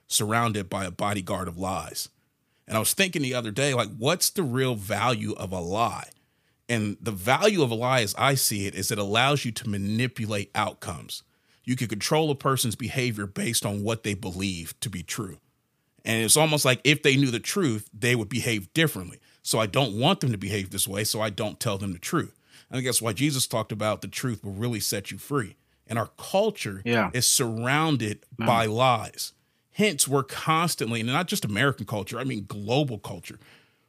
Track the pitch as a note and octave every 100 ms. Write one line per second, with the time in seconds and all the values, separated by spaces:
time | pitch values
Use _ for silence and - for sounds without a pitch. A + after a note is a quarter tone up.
0 | - - G#2+ A#2 A#2+ G#2 F#2 G2 F#2 E2+
1 | G#2 G#2 F#2 F#2 F#2 E2+ F#2 F2 - -
2 | - _ _ _ _ _ - A2 G2+ -
3 | F#3+ E3 B2+ B2 A2+ G#2 C#3+ B2 G#2+ A2
4 | C3 F#3 - G#3 C#3 B2+ C3 A2 G2 G2+
5 | B2 A2 G#2+ - F#2 F#2 E2+ G#2 A2+ -
6 | - _ _ _ _ _ - A#2 G#2 -
7 | A#2 F#2+ G#2+ C#3+ G#3+ F#3+ B2+ A2+ B2 C3
8 | G#2 - C3 C3+ - G#2 G2 F#2+ G2 G#2+
9 | G2 A2 C3+ C#3+ A#2 - A2+ G2+ G2 A2+
10 | B2+ - G#2+ G#2 G2 G#2+ G2 - - D#2
11 | G#1+ - _ _ _ _ - B2+ A2+ G#2+
12 | - D#3 D#3 C3+ C#3 C3 A#2 - A2 B2+
13 | B2 G#2+ G2+ C#3 A#2+ A2+ A2 G2+ G#2 A#2
14 | G#2+ G2 F#2+ F2+ G2 E2+ D#2+ - G#2 F2+
15 | - - F#2+ D2+ _ _ _ _ _ _
16 | - A2+ G#2+ D3 D#3 D3 C3+ B2 C#3 D3+
17 | C#3+ C#3 C3+ A#2 - G3+ D3 G#2+ - G#2+
18 | A#2+ B2 G2 A2+ A#2+ A2 F#2 D#3 D#3+ G2
19 | F2+ - _ _ - A#2 G#2+ C3 A#2+ G#2
20 | D3+ - C#3 G2 F2 G#2 G2 G2 G2+ G2+
21 | G#2+ G#2+ A2 F#2 G#2+ - A2+ G2 G2+ E2+
22 | - D#3+ - - _ - - C3 B2+ A2+
23 | A2+ G2 D3+ C3+ - A2+ - G#2 G#2+ F#2+
24 | G2+ - B2+ G#2+ G2+ G2 A#2+ G#2+ - G#2
25 | - G2 - C#3+ F#2+ - _ _ - A#2
26 | - - - F#3+ A3 G#3 G#2+ F#2+ A#3 -
27 | F#3+ B2 - - A#2 A2+ A#2+ D3 D#3+ B2+
28 | G#2+ G#2+ - - B2 A#2 A2 A2+ B2+ A2+
29 | - - - _ _ _ _ - G#3 C#3+
30 | - C#3 - - D#3 D#3+ E3+ - A2+ A#2
31 | A#2 D3 F3 G#3+ A2+ G#2 C#3 - G2 G#2+
32 | F#2+ A2+ C3 A2 G2+ G#2 G2+ C3+ C3+ G#2
33 | - F#2 - - - - _ _